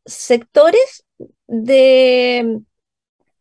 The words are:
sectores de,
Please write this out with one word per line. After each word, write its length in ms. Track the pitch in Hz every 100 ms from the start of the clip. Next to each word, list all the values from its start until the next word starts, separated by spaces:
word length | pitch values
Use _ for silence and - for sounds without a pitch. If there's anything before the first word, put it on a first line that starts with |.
| -
sectores 1000 | - - 240 233 302 320 440 539 - _ - - _ -
de, 1120 | 226 233 269 262 262 254 254 247 247 233 214 - _ _ _ _ _ _ _